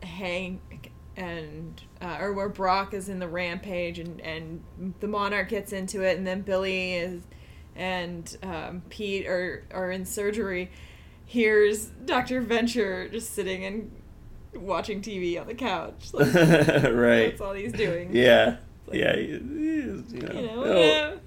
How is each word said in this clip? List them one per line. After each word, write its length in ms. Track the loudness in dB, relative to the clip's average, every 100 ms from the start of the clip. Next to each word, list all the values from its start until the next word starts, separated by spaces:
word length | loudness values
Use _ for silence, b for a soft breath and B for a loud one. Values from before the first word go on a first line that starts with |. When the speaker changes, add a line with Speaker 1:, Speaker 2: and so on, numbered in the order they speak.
Speaker 1:
Hank 880 | -14 -8 -6 -6 -6 -10 -14 -18 -18 -18 -16 -10
and, 680 | -8 -8 -10 -12 -14 -14 -20 -14
uh, 160 | -10 -6
or 100 | -4
where 160 | -4 -4
Brock 440 | -2 2 2 0
is 160 | -6 -8
in 80 | -8
the 80 | -6
rampage 680 | -4 -4 -6 -6 -6 -4 -6
and, 220 | -10 -10
and 420 | -10 -10 -10 -14 -14 -10 -10 -6
the 80 | -4
Monarch 420 | -2 -2 -2 -2
gets 240 | -4 -6
into 280 | -8 -6 -2
it, 140 | 0 0
and 100 | -2
then 140 | -4
Billy 520 | -2 -2 0 -2 -2
is, 280 | -2 -4 -8 -14 B B B B -8
and, 600 | -6 -4 -6 -10 -12 -12
um, 400 | -10 -8 -8 -12 -12
Pete 360 | -8 -4 -4 -2
are, 380 | -2 -2 -6 -10
are 180 | -6 -4
in 140 | -4 -6
surgery, 640 | -4 -2 -2 -2 -4 -6 B B B B B -4
here's 600 | 2 6 6 6 4 -6
Doctor 520 | -10 -2 0 0 -2
Venture 680 | 0 2 2 0 0 -2 -6
just 240 | -8 -8
sitting 320 | -6 -4 -4 -6
and 260 | -8 -10 -14 -20 -20 -18 -18 -16
watching 480 | -10 -4 -2 -2 -6
T 160 | -6 -4
V 180 | -4 -4
on 80 | -6
the 80 | -4
couch. 540 | -4 -4 -6 -12 -4
Like, 200 | 2 6
Speaker 2:
<laughs> 0 |
Right. 960 | 8 8 8 8 6 4 6 8 8 6
Speaker 1:
that's 100 | 2
all 120 | -6
he's 200 | -6 -4
doing. 420 | -2 0 -2 0 6
Speaker 2:
Yeah. 420 | 10 10 8 2 -8 -18 -6
Yeah, 220 | 0 2 2
he, 100 | -2
he 520 | -6 -8 -4 -2 -2
is, 340 | -4 -8 -10
you 80 | -10
know, 120 | -8
Speaker 1:
You 140 | -6 -6
know, 160 | -4
Speaker 2:
he'll, 140 | 2 6
Speaker 1:
yeah. 340 | 6 6 2 -4